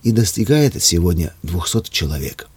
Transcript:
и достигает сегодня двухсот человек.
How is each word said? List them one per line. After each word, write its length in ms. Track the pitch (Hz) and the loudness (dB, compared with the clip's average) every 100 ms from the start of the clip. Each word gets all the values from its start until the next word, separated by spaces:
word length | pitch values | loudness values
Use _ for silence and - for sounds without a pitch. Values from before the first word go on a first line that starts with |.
и 80 | 117 | 2
достигает 680 | 113 107 - 110 151 143 - | 2 0 0 2 4 4 2
сегодня 540 | - 87 87 85 78 - | 0 2 2 2 -2 -6
двухсот 480 | 78 87 82 113 - | -6 -6 -2 -4 -4
человек. 580 | - 73 76 62 - - | -6 -4 -6 -8 -12 -20